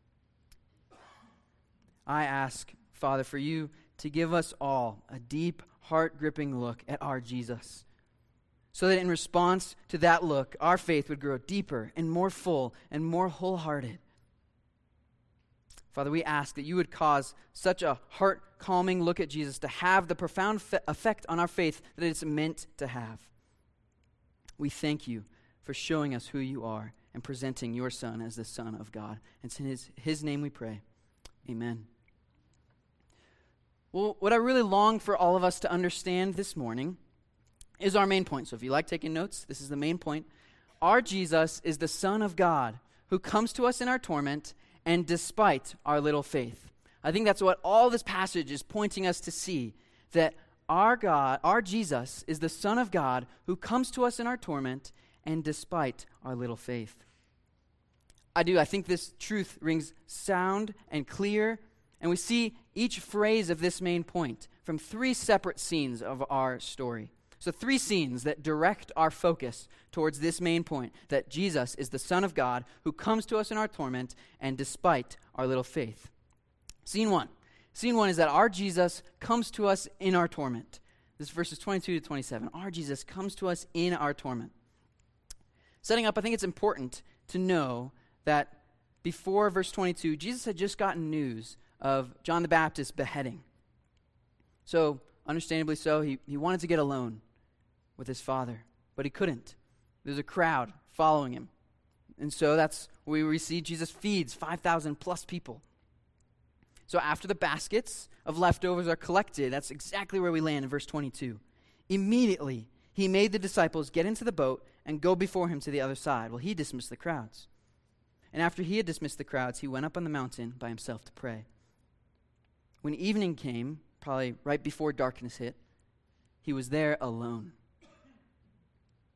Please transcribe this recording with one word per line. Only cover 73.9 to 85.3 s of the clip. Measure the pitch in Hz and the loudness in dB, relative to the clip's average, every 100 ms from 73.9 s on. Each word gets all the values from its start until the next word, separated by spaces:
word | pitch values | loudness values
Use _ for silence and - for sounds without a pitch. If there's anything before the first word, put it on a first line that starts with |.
| 127 127 - - - | -4 -6 -12 -20 -8
and | 135 131 | -6 -4
despite | 139 - 180 143 - - - | -6 2 4 4 0 -14 -16
our | - 131 | -4 0
little | 131 | 0
faith. | 123 165 113 - - _ _ _ _ _ _ - | 0 -4 -4 -8 -20 _ _ _ _ _ _ -20
Scene | - 202 220 | -8 0 4
one. | 180 101 - _ _ _ | 2 0 -10 _ _ _
Scene | - 240 233 | -4 2 4
one | 202 | 4
is | 170 | 6
that | 156 | 6
our | 151 220 | 8 6
Jesus | 185 202 175 175 - - - | 4 -2 2 2 2 -16 -12
comes | - 233 214 | 0 0 0
to | - 202 | 0 2
us | 196 - - | 2 -2 -2
in | 190 | 2
our | 180 170 | 4 2
torment. | - 135 120 - - _ _ _ - | 0 -4 -4 -8 -20 _ _ _ -16
This | 147 | -12
is | |
verses | 165 170 156 | -4 -6 -4
twenty-two | - 190 180 165 | -2 -2 0 -4
to | - | -4
twenty-seven. | 143 123 113 - | -8 -6 -6 -8
Our | - 196 | -8 -8
Jesus | 170 143 135 | -8 -6 -6
comes | - 180 196 - | -8 -8 -8 -4
to | 190 | -4
us | 175 - | -4 -4
in | 170 175 | 0 0
our | 175 147 | 2 0
torment. | 143 139 120 - _ _ _ _ _ _ _ _ | -2 -6 -6 -8 _ _ _ _ _ _ _ _